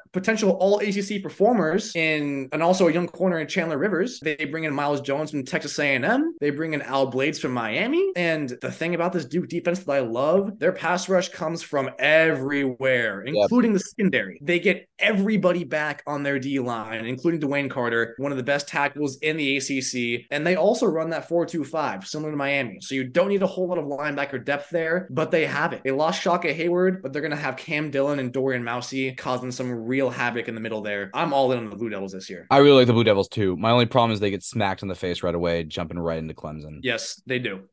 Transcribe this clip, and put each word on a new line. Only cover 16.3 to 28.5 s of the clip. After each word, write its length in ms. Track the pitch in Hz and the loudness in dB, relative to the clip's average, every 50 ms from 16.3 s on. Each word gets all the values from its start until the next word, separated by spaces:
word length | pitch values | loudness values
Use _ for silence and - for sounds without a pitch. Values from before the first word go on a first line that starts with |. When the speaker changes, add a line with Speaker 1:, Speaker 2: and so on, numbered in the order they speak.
| 139 135 | -2 -2
Speaker 1:
D 200 | 127 139 139 135 | -2 -2 -2 -2
line, 460 | 123 123 120 113 107 107 113 113 113 | -2 -2 -4 -6 -6 -6 -8 -6 -6
including 340 | 113 131 131 131 170 165 165 | -6 -6 -2 0 0 0 0
Dwayne 300 | 151 135 139 143 139 135 | 0 -2 -2 -2 -2 -2
Carter, 460 | - 135 120 117 117 117 117 113 - - | -4 -4 -2 0 0 0 0 -2 -4 -6
one 140 | 131 143 | -6 -4
of 60 | 143 131 | -4 -4
the 60 | 123 | -2
best 240 | 127 143 143 143 - | 0 0 -2 -2 -4
tackles 500 | - 160 143 143 139 143 147 143 131 127 | -2 -2 -2 -2 -2 -4 -4 -6 -4 -4
in 180 | 143 156 156 160 | -4 -4 -2 -2
the 200 | 147 139 139 139 | -2 -2 -2 -2
A 40 | |
C 200 | 131 - 143 131 | -2 -2 -4 -4
C. 460 | 123 - - 127 120 120 117 113 - - | -4 -4 -4 -2 -2 -2 -2 -4 -6 -6
And 140 | 139 147 151 | -4 -2 0
they 100 | 170 185 | 0 2
also 300 | 175 160 202 240 - 262 | 2 2 2 2 2 2
run 240 | 208 156 160 160 165 | 0 0 0 -2 -4
that 160 | 165 151 - - | -4 -6 -4 -2
four 180 | 165 170 170 | -2 0 0
two 180 | 165 - 170 143 | 0 -2 -4 -6
five, 440 | 127 - 160 147 131 104 95 95 - | -4 -4 -2 -2 -2 -4 -6 -8 -10
similar 240 | - 156 151 151 | -8 -8 -6 -6
to 60 | 151 147 | -4 -2
Miami. 420 | 139 139 143 139 131 113 95 - | -2 0 0 0 -2 -2 -6 -10
So 140 | - - 139 | -10 -6 -4
you 100 | 135 131 | -4 -4
don't 240 | 127 127 170 180 196 | 0 2 2 2 4
need 140 | 202 196 190 | 2 2 0
a 40 | 185 | 0
whole 200 | 190 185 185 175 | 0 -2 -2 -2
lot 100 | 180 170 | -2 -2
of 80 | 151 | -4
linebacker 580 | 143 143 135 147 151 143 139 143 139 135 127 127 | -4 -6 -4 -4 -4 -4 -4 -4 -4 -4 -6 -2
depth 260 | 139 143 143 143 - | -2 -2 -2 -2 -4
there, 380 | - 170 165 160 165 180 185 - | -2 -2 0 0 0 0 -2 -2
but 200 | 131 139 160 160 | -2 -2 0 2
they 140 | 170 165 156 | 2 2 2
have 280 | 135 131 139 151 175 - | 2 0 0 0 -2 -2
it. 80 | - - | -2 -2
They 80 | 135 | -2
lost 300 | 135 135 151 160 185 - | 0 2 2 0 0 0
Shaka 320 | - 185 175 185 185 165 135 | 0 2 2 2 2 0 -2
Hayward, 480 | 165 160 175 175 175 180 185 185 185 | -2 0 0 2 2 2 2 2 0
but 120 | - - 135 | -4 -6 -6
they're 80 | 147 | -4
gonna 140 | 143 160 147 | -4 -4 -4
have 220 | 147 151 139 123 - | -4 -4 -4 -6 -6
Cam 340 | - - 165 147 156 151 | -6 -6 -4 -4 -2 -2
Dillon 280 | 131 139 135 143 147 143 | 0 0 0 2 0 0
and 140 | 131 123 123 | -2 -2 -2
Dorian 300 | 135 131 135 | -2 0 0